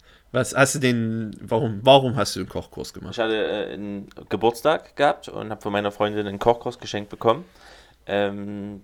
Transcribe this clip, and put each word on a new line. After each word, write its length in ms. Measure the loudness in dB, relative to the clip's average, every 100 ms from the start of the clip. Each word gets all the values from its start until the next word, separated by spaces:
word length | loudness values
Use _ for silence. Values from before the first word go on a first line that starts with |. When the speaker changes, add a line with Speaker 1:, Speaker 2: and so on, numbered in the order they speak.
| _ -20 _
Speaker 1:
Was 240 | -2 0 2
hast 180 | 2
du 60 | 2
denn, 580 | 0 2 0 -4 -6 -10
warum, 380 | -2 0 0 2
warum 320 | 8 8 6 0
hast 200 | -2 -4
du 40 |
einen 100 | -6
Kochkurs 420 | -8 -10 -12 -12
gemacht? 220 | -12 -8
Speaker 2:
Ich 60 | -2
hatte, 160 | 0 0
äh, 380 | 0 -2 -6 -8
einen 340 | -10 -10 -12 -18 -6
Geburtstag 680 | 0 2 2 0 0 -4 0
gehabt 340 | 2 2 -8
und 220 | -10 -10
hab 100 | -8
von 100 | -2
meiner 200 | 0 0
Freundin 340 | 0 0 0 -4
einen 140 | 2
Kochkurs 400 | 2 2 -2 -10
geschenkt 320 | -8 -8 -8
bekommen. 340 | 0 2 2 -2 -20 -20 -20 -20 _ -2
Ähm, 760 | 0 0 -2 -8 -8 -10 -10